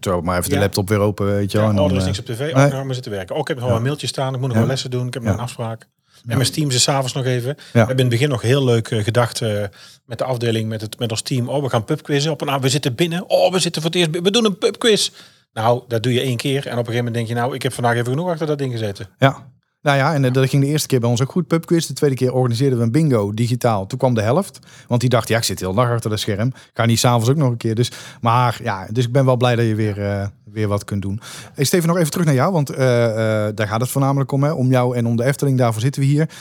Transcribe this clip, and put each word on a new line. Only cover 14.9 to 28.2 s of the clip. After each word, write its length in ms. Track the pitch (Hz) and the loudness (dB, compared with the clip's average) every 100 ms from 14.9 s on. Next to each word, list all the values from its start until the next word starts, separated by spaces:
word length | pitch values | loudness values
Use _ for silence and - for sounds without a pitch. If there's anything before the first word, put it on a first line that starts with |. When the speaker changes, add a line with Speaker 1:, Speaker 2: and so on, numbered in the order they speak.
| 202 - - - _ _ | 2 0 -8 -20 _ _
Speaker 2:
Nou, 300 | 113 110 123 - | -2 0 0 -2
dat 140 | 113 | -2
doe 100 | 120 | 0
je 80 | 123 | 0
één 160 | 135 120 | 0 -2
keer. 200 | 147 135 131 | -2 -2 -4
En 60 | |
op 60 | 120 | -4
een 0 | |
gegeven 180 | 110 117 | -2 -2
moment 180 | 120 | -2
denk 120 | 117 110 | -4 -4
je, 60 | |
nou, 200 | 120 123 | -2 -2
ik 80 | 135 | -2
heb 100 | 131 | -4
vandaag 220 | - 120 | 0 0
even 120 | 117 120 | 0 0
genoeg 220 | 135 180 | -2 -2
achter 160 | 160 156 | -4 -2
dat 120 | 147 | -2
ding 140 | 131 | -4
gezeten. 360 | 117 107 98 - - | -4 -6 -6 -12 2
Speaker 1:
Ja. 280 | 135 - - _ _ _ | 2 2 -14 _ _ _
Nou 140 | 147 139 | 0 2
ja, 180 | 139 | 2
en, 100 | 147 | 2
eh, 80 | 131 | 2
dat 160 | 131 131 | 2 2
ging 140 | 143 | 2
de 60 | 139 | 2
eerste 180 | 151 - | 0 0
keer 120 | 131 | 2
bij 80 | 117 | 2
ons 120 | 120 | 0
ook 80 | 131 | 0
goed, 160 | 190 - | -2 0
pubquiz. 400 | 165 - 170 151 | -2 2 0 0
De 60 | |
tweede 240 | 135 147 127 | 0 0 2
keer 160 | 127 | 0
organiseerden 460 | 131 127 117 139 117 | 2 0 2 2 2
we 60 | |
een 60 | 117 | 2
bingo 400 | 143 156 117 101 | 2 4 2 2
digitaal. 520 | 107 117 120 123 104 98 | -2 -2 0 0 0 -2
Toen 120 | 123 | -2
kwam 160 | 131 | 0
de 80 | 113 | 2
helft. 360 | 107 160 202 - - - - | 2 0 -2 -10 -20 -20 -2
Want 140 | 120 | 0
die 100 | 123 | 2
dacht, 180 | 120 - | 2 2
ja, 80 | 113 | -2
ik 80 | |
zit 160 | - 92 | 0 -4
heel 140 | 92 | -2
dag 160 | 98 120 | 0 0
achter 200 | 117 113 | 0 -2
dat 100 | 107 | -4
scherm. 320 | - 98 123 - - | -2 -2 -2 -4 -14
Ga 120 | - | -2
niet 140 | 117 110 | 0 2
's 60 | |
avonds 240 | 127 120 117 | 2 2 2
ook 80 | 156 | 2
nog 140 | 127 | 0
een 60 | 117 | 0
keer. 180 | 113 | -2
Dus, 160 | 110 123 - - - | 0 -2 -4 -18 -4